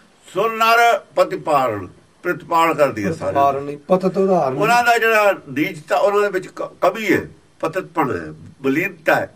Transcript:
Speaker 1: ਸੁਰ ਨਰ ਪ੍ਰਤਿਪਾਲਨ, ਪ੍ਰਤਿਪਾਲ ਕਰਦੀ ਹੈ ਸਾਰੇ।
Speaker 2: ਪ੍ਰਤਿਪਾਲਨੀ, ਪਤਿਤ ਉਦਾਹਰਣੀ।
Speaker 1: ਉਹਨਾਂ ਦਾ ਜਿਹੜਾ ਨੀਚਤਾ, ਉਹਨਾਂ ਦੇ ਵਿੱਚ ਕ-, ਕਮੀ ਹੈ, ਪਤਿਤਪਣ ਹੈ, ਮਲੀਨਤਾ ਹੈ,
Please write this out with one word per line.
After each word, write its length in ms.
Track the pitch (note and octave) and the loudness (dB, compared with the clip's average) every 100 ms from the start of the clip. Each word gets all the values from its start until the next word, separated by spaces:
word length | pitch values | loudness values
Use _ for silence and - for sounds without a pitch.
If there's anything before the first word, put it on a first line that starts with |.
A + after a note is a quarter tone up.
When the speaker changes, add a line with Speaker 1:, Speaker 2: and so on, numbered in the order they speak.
| _ _ - | _ _ -10
Speaker 1:
ਸੁਰ 180 | F#3 A3+ | -4 -4
ਨਰ 460 | A3+ A3+ A#3 A#3 G#3 - - | 0 2 4 4 2 -2 -2
ਪ੍ਰਤਿਪਾਲਨ, 720 | F#3 F3 D#3 C#3+ B2+ G#2 F2+ - _ _ | -2 -2 0 0 0 -4 -8 -16 _ _
ਪ੍ਰਤਿਪਾਲ 520 | F3 D#3 D3 E3+ E3 | -8 -6 -2 0 2
ਕਰਦੀ 300 | D3 C#3 G#2+ | 2 0 0
ਹੈ 80 | G2 | -4
ਸਾਰੇ। 80 | D#2+ | -4
Speaker 2:
ਪ੍ਰਤਿਪਾਲਨੀ, 560 | F#2 G#2 C#3 C#3 C#3+ D3 | -2 2 2 0 -8 -12
ਪਤਿਤ 420 | - F#3 F#3 G3 | -2 0 0 0
ਉਦਾਹਰਣੀ। 420 | F#3+ F3+ C3+ C3 | 2 2 0 0
Speaker 1:
ਉਹਨਾਂ 240 | G#3+ A#3+ | 2 2
ਦਾ 140 | A#3+ A#3 | 4 2
ਜਿਹੜਾ 360 | A3+ A3 G3+ D#3+ D3 | 4 4 2 0 -6
ਨੀਚਤਾ, 480 | C3 F#3 F3 - F#3+ | -4 -4 -6 -4 0
ਉਹਨਾਂ 260 | G3+ G3+ | 2 2
ਦੇ 60 | G3+ | 0
ਵਿੱਚ 180 | F#3 D#3 | -2 -8
ਕ-, 280 | - - - | -12 -12 -2
ਕਮੀ 320 | F3 G#3+ G#3 | -2 0 -2
ਹੈ, 140 | C3+ D#2 - _ - | -2 -2 -18 _ -10
ਪਤਿਤਪਣ 560 | E3 F#3 D#3+ E3 C#3+ F2+ | -6 -6 -8 -4 -4 -4
ਹੈ, 160 | D#2+ D#2 - - | -8 -16 -20 -8
ਮਲੀਨਤਾ 520 | C3+ C#3+ G3 F#3+ - | -4 -2 -4 -6 -2
ਹੈ, 200 | C3+ - | -2 -2